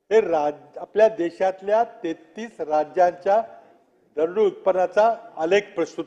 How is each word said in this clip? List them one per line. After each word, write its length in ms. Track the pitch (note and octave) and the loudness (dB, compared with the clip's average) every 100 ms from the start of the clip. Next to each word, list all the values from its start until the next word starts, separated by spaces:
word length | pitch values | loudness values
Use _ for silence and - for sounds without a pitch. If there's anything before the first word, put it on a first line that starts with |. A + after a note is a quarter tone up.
| - | 0
हे 100 | A3 | 2
राज-, 580 | F#3+ D#3+ D3 D3 - - | 2 0 -2 -6 -12 -18
आपल्या 300 | - G3+ A3 | -6 2 2
देशातल्या 760 | A3 E3+ - F#3+ F#3+ G3 G#3+ | 2 -6 -2 -4 -4 -2 0
तेहतीस 760 | A#3 - E3 E3 - - A3+ - | 0 -4 -10 -10 -12 -16 -14 -12
राज्यांच्या 840 | D3+ D3+ D3+ D#3 F3 F3 G3 G#3+ A3 - - _ _ _ _ D3 | -4 -2 0 2 2 0 0 0 -2 -10 -20 _ _ _ _ -4
दरडोई 300 | E3 F#3+ G3+ | -2 0 0
उत्पन्नाचा 680 | - F#3+ F#3 F3 G#3 A3+ A3 - - | 0 -2 0 0 2 2 0 -8 -6
आलेख 240 | E3 G3+ G3+ | 0 0 0
प्रस्तुत 300 | - D#3 - | -6 -6 -6